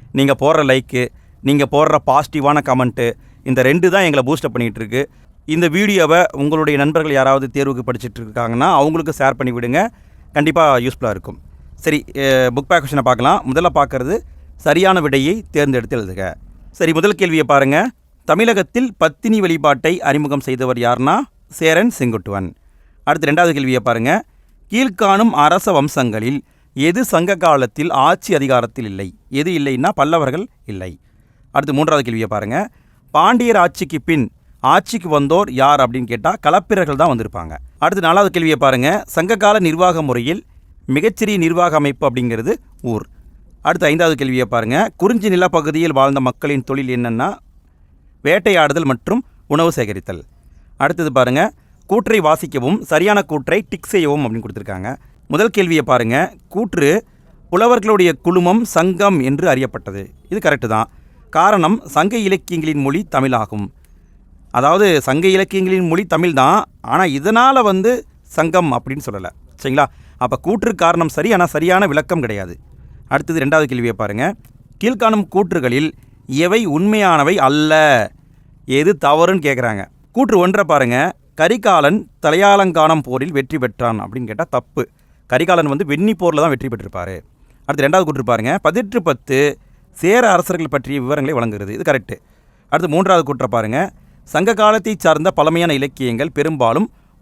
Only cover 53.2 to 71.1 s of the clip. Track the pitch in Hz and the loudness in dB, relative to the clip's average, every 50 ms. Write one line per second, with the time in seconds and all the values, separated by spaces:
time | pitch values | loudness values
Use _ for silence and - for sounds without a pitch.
53.2 | 190 - 156 147 131 - 160 208 - - 202 165 - - - 190 160 143 143 151 | 0 -2 -4 -6 -2 -2 -2 -2 -2 -6 -10 -12 -6 -4 -2 0 0 0 0 -2
54.2 | 139 110 110 113 107 107 98 107 98 101 95 92 95 117 135 - - - - _ | -2 -4 -6 -8 -10 -10 -12 -12 -12 -12 -10 -10 -10 -10 -12 -12 -16 -20 -20 _
55.2 | - - 143 160 220 233 - 208 185 170 160 151 120 143 131 120 113 113 120 147 | -8 0 2 2 2 4 2 0 0 2 2 0 2 2 2 2 2 0 0 0
56.2 | 180 - - - _ _ - 196 233 185 - 147 143 143 175 226 - _ _ _ | 0 -2 -4 -12 _ _ -6 -6 -4 -4 0 2 2 2 2 0 -2 _ _ _
57.2 | _ _ - _ - - 175 190 226 240 247 226 190 220 214 190 180 170 147 - | _ _ -20 _ -8 -4 0 2 2 2 2 2 2 2 2 4 4 2 0 0
58.2 | - 170 180 185 175 175 202 233 240 - - 165 170 190 180 170 202 202 185 147 | -2 0 2 2 2 2 2 2 0 0 0 0 0 0 0 0 2 2 2 2
59.2 | 127 135 143 143 185 170 135 131 131 110 - 113 - 104 98 98 95 - - - | 0 -2 -2 0 0 2 2 2 0 -4 -6 -10 -12 -12 -12 -12 -12 -16 -18 -20
60.2 | _ - 190 214 - 156 143 117 120 107 110 110 113 - - - - - _ - | _ -8 -8 -4 -2 0 0 0 -2 -2 -2 -2 -2 -4 -8 -16 -20 -20 _ -20
61.2 | - - - 156 175 208 214 190 160 165 220 226 - 156 139 151 170 202 247 233 | -14 -4 0 2 4 4 4 4 2 2 0 -2 -4 -2 0 0 0 0 0 -2
62.2 | 202 196 196 - - - 175 160 151 160 151 147 135 139 143 190 190 - - 131 | -2 0 -2 -2 -2 -6 -6 -4 -4 -2 -2 -2 -2 -2 -2 -4 -4 -4 -2 0
63.2 | 135 131 127 113 107 - 113 104 101 - - _ _ _ - - _ _ - _ | 0 0 0 -2 -2 -4 -6 -8 -8 -10 -12 _ _ _ -20 -20 _ _ -20 _
64.2 | _ _ - - - - - 123 135 147 170 196 208 190 160 135 - 131 135 156 | _ _ -20 -20 -16 -6 -2 0 2 2 4 4 4 4 2 2 0 0 0 2
65.2 | 180 190 190 190 190 - 196 190 185 185 190 185 180 165 165 185 208 - 170 156 | 2 2 2 2 0 0 -2 -2 0 0 0 0 0 0 0 -2 -2 -2 0 0
66.2 | 175 175 151 131 131 147 190 214 - - - _ - 113 127 170 190 165 135 139 | 0 0 2 2 4 4 4 2 0 -4 -10 _ -6 -2 0 0 0 0 -2 -2
67.2 | 147 208 220 233 247 269 269 262 220 202 190 190 190 233 254 233 - - - _ | -2 0 2 4 4 4 4 4 2 2 2 2 2 0 0 -2 -4 -10 -20 _
68.2 | _ - - 160 160 165 175 185 175 147 120 120 - 131 139 147 - 123 101 98 | _ -6 -4 -2 -2 0 0 0 0 0 -2 -4 -6 -8 -10 -10 -10 -10 -10 -10
69.2 | 92 - - - - - - - - 135 131 143 139 - - - - - - - | -12 -14 -14 -18 -20 -20 -16 -10 -6 -2 0 0 0 0 -2 -10 -20 -20 -8 -6
70.2 | 127 117 131 - - 180 226 196 214 233 196 - 175 165 170 165 165 147 | -4 -4 -4 -4 -2 -2 -2 -2 -2 -2 -2 2 2 2 2 2 0 -2